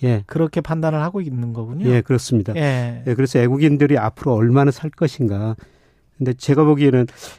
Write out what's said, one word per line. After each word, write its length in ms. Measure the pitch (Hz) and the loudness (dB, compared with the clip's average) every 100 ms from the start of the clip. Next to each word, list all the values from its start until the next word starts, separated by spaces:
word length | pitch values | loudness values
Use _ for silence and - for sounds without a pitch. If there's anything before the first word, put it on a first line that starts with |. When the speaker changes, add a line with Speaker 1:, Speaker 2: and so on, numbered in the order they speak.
Speaker 1:
예. 180 | 127 110 98 | -2 -2 -4
Speaker 2:
그렇게 360 | 160 160 175 | -4 -2 -4
판단을 400 | 156 160 160 156 | -6 -4 -2 -2
하고 180 | 160 196 | -4 -6
있는 320 | 160 127 120 | -8 -6 -8
거군요. 380 | 117 113 139 135 | -8 -10 -4 0
Speaker 1:
예, 100 | 123 | 0
그렇습니다. 540 | - 127 - 120 98 160 | 0 -2 0 -2 -2 -2
Speaker 2:
예. 460 | 147 127 120 120 131 | -2 -2 -4 -6 -4
Speaker 1:
예, 80 | |
그래서 240 | 120 131 127 | -2 0 2
외국인들이 580 | 120 135 151 143 143 139 | 2 2 2 4 4 4
앞으로 340 | 110 - 143 | 0 -4 -2
얼마나 380 | 113 117 135 139 | 2 4 4 2
살 180 | 131 156 | 0 -8
것인가. 680 | - 160 - 117 98 110 113 - _ _ _ _ - | -4 -4 -2 -4 -2 -4 -8 -12 _ _ _ _ -6
근데 160 | 127 | -4
제가 280 | 123 - 139 | -4 0 4
보기에는 440 | 151 147 143 127 120 - - | 4 4 4 2 0 -6 -20